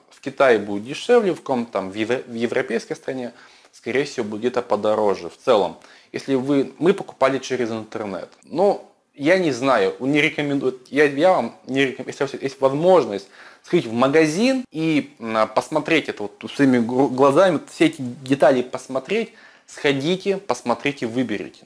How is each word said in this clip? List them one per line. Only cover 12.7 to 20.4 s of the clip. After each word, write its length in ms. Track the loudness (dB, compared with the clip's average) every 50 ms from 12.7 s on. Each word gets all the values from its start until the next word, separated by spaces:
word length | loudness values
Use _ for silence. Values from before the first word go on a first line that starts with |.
| 0 2 4 6 6 6 4 2 -4 -8 -8 -12 -20 -20 -20 -20 -20 _ _
сходить 240 | -2 0 0 0 0
в 60 | -2
магазин 720 | 0 2 4 4 4 4 4 2 0 0 0 0 0 -4 -8
и, 440 | -6 -4 -2 0 0 0 -2 -4 -12 -12
м, 280 | -8 -4 0 0 0 0 0
посмотреть 540 | -4 -4 -2 -4 -4 -2 0 0 0 0 -2
это 140 | -8 -8 -8
вот 280 | -12 -12 -12 -16 -10
своими 280 | 0 2 4 4 4 4
гру-, 300 | 2 0 2 2 2 2
глазами, 500 | 4 4 4 4 6 6 4 4 4 0 -4 -6
все 140 | -2 0 0
эти 160 | 0 0 -2
детали 600 | -8 -10 -10 -10 -4 -2 0 4 4 4 4 4
посмотреть, 720 | 0 -4 -8 -12 -12 -8 -8 -8 -6 -4 -4 -4 -4 -6 -10 -20 -20 -20 -20 _ _
сходите, 720 | _ -14 -4 -2 0 0 0 0 -2 -2 -2 -2 -4 -4
посмотрите, 680 | -4